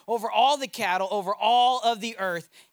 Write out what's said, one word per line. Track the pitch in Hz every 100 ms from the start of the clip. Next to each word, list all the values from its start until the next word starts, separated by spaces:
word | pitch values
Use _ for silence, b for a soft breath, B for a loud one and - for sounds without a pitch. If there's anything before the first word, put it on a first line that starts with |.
| -
over | 233 220
all | 208 262 285
the | 262
cattle, | - 196 185 190
over | 208 185
all | 208 214 240 247 254
of | 226 226
the | 226 214
earth, | 190 170 - B B